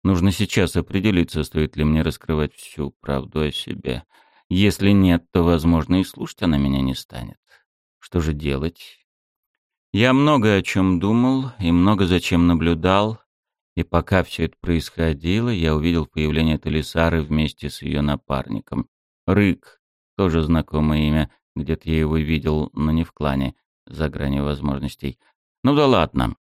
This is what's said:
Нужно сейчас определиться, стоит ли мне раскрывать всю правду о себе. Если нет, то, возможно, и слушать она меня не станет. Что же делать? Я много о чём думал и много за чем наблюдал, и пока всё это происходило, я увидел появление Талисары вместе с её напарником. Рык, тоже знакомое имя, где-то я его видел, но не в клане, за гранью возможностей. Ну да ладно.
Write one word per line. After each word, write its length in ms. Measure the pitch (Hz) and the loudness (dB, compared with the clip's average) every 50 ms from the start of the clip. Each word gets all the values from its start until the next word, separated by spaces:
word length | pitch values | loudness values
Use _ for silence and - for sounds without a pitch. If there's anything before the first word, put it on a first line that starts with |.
| - | 0
Нужно 280 | 95 98 87 85 98 | 0 2 2 2 0
сейчас 440 | 90 - - - - 113 92 82 - | 2 0 -4 -2 0 0 0 0 0
определиться, 680 | 90 82 - - 98 92 110 98 87 82 - - 80 76 | -4 -4 -2 -4 -2 0 2 2 2 0 0 -2 -6 -6
стоит 340 | - - 78 78 73 - | -4 -2 -2 -2 -2 -2
ли 60 | 73 76 | -2 0
мне 180 | 76 78 80 | 2 2 2
раскрывать 520 | 78 80 76 - - - 80 78 76 71 _ | 0 -2 -4 -6 -6 -4 -2 -2 -2 -4 _
всю 380 | - - - - - 73 69 _ _ | -14 -20 -18 -10 -10 -10 -10 _ _
правду 400 | - - 71 67 65 - - 78 | -8 -6 -6 -6 -6 -6 -4 -4
о 100 | 78 76 | -4 -2
себе. 520 | 73 - - - - - - 67 62 - - _ _ _ _ _ _ _ _ _ | -4 -8 -10 -10 -12 -8 -6 -8 -8 -8 -10 _ _ _ _ _ _ _ _ _
Если 420 | 90 92 101 101 90 - 98 98 | 0 2 2 2 2 2 2 4
нет, 340 | 101 98 95 92 87 85 _ _ | 6 6 6 6 4 2 _ _
то, 120 | _ 95 82 | _ 2 4
возможно, 580 | 85 85 82 78 85 82 80 76 - 90 95 | 4 2 4 4 4 2 2 2 2 0 0
и 20 | 92 | 0
слушать 400 | - - 80 - - - - - | -2 -6 -12 -12 -12 -8 -4 -2
она 140 | 87 76 | 0 0
меня 240 | 71 71 67 67 67 | 0 0 0 0 0
не 140 | 67 65 65 | -2 -2 -4
станет. 440 | - - _ - 62 60 - - _ _ _ _ _ _ _ _ _ _ _ _ _ | -6 -12 _ -16 -14 -14 -14 -18 _ _ _ _ _ _ _ _ _ _ _ _ _
Что 200 | - - - 90 | -20 -6 -4 -2
же 140 | 78 80 78 | -2 -2 -4
делать? 720 | 73 76 71 69 67 76 85 - _ - - - _ _ _ _ _ _ _ _ _ _ _ _ _ _ _ _ _ _ _ - | -4 -4 -4 -4 -2 -4 -6 -8 _ -20 -20 -20 _ _ _ _ _ _ _ _ _ _ _ _ _ _ _ _ _ _ _ 0
Я 140 | 98 113 127 | 2 2 4
много 440 | 131 135 143 151 151 135 107 113 104 | 4 4 4 2 2 4 4 4 2
о 60 | 95 | 2
чём 380 | 90 - - 101 95 95 90 85 | 0 0 0 2 2 2 2 2
думал 540 | 90 101 113 120 123 127 135 131 135 131 - | 2 2 2 2 2 2 0 -2 -4 -6 -8
и 140 | - 92 82 | -4 0 2
много 340 | 85 87 90 101 107 95 98 | 4 4 4 4 4 2 2
за 140 | 85 92 85 | 2 2 0
чем 280 | - - 95 85 85 | 0 0 2 4 4
наблюдал, 720 | 85 85 80 82 85 85 80 82 92 95 101 104 107 113 - _ _ _ _ _ _ _ _ _ _ _ | 4 4 2 2 0 0 0 0 2 2 2 0 -2 -6 -10 _ _ _ _ _ _ _ _ _ _ _
и 60 | 82 80 | -6 -6
пока 400 | _ - 85 82 - 101 92 85 | _ 0 -2 0 2 0 0 0
всё 200 | - - - 82 | -2 -4 -4 -4
это 140 | 80 _ _ | -6 _ _
происходило, 880 | - 90 85 80 - - _ - 82 80 78 69 78 85 95 110 117 | -4 -2 -2 -2 -2 -6 _ -2 -2 -2 -2 -2 -2 -2 -2 0 0
я 260 | 123 117 87 82 80 78 | -2 -2 0 0 0 0
увидел 320 | 76 76 85 85 82 76 | 2 2 2 0 0 -2
появление 520 | - _ 80 78 76 73 78 80 80 78 | -4 _ -2 -2 0 0 0 2 0 0
Талисары 640 | 73 - - 76 78 71 - - 82 82 82 82 80 | -2 -2 -2 -4 -2 -4 -2 -2 0 0 2 0 -2
вместе 480 | 76 73 78 78 78 73 - _ - 73 | -2 -2 -2 -2 -2 -2 -4 _ -12 -12
с 120 | - - | -12 -10
её 200 | - 73 73 71 | -8 -6 -4 -2
напарником. 880 | 73 73 71 67 _ _ 69 65 - - 55 - - _ - 67 - _ _ _ _ _ _ _ _ | -2 -2 -2 -4 _ _ -6 -6 -4 -6 -10 -10 -8 _ -8 -8 -8 _ _ _ _ _ _ _ _
Рык, 540 | - 92 101 101 95 - - _ - _ _ _ _ _ _ _ _ _ | 0 2 2 4 2 0 -2 _ -20 _ _ _ _ _ _ _ _ _
тоже 240 | - 98 90 80 82 | -2 0 0 2 0
знакомое 580 | 78 76 82 80 76 - - 78 78 76 76 76 76 | 2 2 2 0 0 -2 -2 -2 0 2 2 2 2
имя, 240 | 76 76 78 73 - _ _ _ _ _ | 2 2 0 -2 -2 _ _ _ _ _
где-то 340 | 80 73 73 80 - - 80 | -10 -6 -6 -6 -6 -2 -2
я 100 | 80 78 | 0 0
его 180 | 78 76 78 | 0 0 0
видел, 540 | 80 76 73 80 78 76 78 76 76 76 - _ | -2 -2 -2 -4 -2 -2 -2 -2 -2 -4 -6 _
но 180 | - 76 78 | -4 -2 0
не 140 | 78 80 82 | 0 0 -2
в 80 | - _ | -4 _
клане, 420 | _ 73 71 67 67 69 - - _ _ _ _ _ _ | _ -4 -2 -2 -2 -4 -6 -8 _ _ _ _ _ _
за 240 | - - 73 78 73 | -18 -6 -6 -6 -6
гранью 340 | - - 71 69 69 71 71 | -4 -6 -4 -4 -2 -2 -2
возможностей. 720 | 73 73 69 71 71 67 69 69 67 - _ - 69 - _ _ _ _ _ _ _ _ _ - | -4 -4 -4 -4 -6 -4 -4 -6 -8 -10 _ -10 -10 -10 _ _ _ _ _ _ _ _ _ 0
Ну 100 | 127 143 | 0 2
да 120 | 147 147 | 4 4
ладно. 480 | 135 123 92 78 - - 65 62 57 - _ | 4 4 4 2 2 0 -2 -2 -2 -4 _